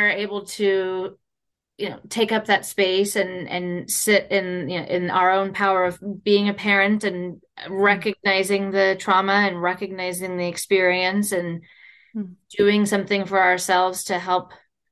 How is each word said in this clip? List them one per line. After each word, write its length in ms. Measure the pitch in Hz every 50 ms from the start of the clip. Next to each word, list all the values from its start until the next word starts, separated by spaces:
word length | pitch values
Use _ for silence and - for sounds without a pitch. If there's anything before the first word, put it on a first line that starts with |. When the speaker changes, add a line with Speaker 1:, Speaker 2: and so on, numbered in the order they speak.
| 208 208
Speaker 1:
able 360 | 180 202 208 196 202 208 202
to, 680 | - - - 208 196 190 190 185 185 185 185 185 190 - _ _ _ _ _ _ _ _ _ _ _ _ -
you 100 | 202 180
know, 120 | - - - -
take 240 | - 226 226 220
up 140 | 226 220 220
that 180 | - 202 - -
space 480 | - - - 196 185 185 190 202 202 -
and, 340 | 208 185 185 180 180 160 -
and 400 | - 180 180 180 175 180 - -
sit 440 | - - - 214 208 190 190 -
in, 360 | - 196 190 180 180 180 156 175
you 120 | 180 165
know, 60 | -
in 220 | - 175 180 180 170
our 200 | 180 185 180 185
own 220 | 185 196 196 196
power 320 | 196 - 202 196 190 185 185
of 160 | 180 175 - - 208 190 - -
being 240 | 208 202 202 202 208
a 60 | 202
parent 500 | 202 - 208 202 196 196 202 214 214 220
and 360 | 196 180 180 180 180 165 - _ _ - -
Speaker 2:
Mm-hmm. 140 | - 165 190
Speaker 1:
recognizing 960 | 196 202 202 202 185 170 214 190 _ - 202 190 190 190 190 202 196 196 196
the 240 | 190 196 190 190 190 190
trauma 360 | - 208 190 190 190 196 196
and 260 | 202 208 196 180 170
recognizing 760 | 175 180 185 - 202 190 190 185 185 180 180 180 190 185 180
the 120 | 180 175 175
experience 840 | 175 - - - 202 190 185 180 180 185 185 185 196 208 208 -
and 320 | 196 175 175 170 170 165 170 - _ _ - - - _ _ _ -
Speaker 2:
Mm-hmm. 160 | 220 196 180 180 _ _ - - -
Speaker 1:
doing 280 | 202 202 208 208 208
something 380 | 202 214 196 190 - 208 196 190
for 140 | - 196 190
ourselves 640 | 185 185 180 175 - - 185 180 185 185 185 185 -
to 140 | - 190 175
help 340 | 180 185 180 180 180 - - - _ _ _ _ _ _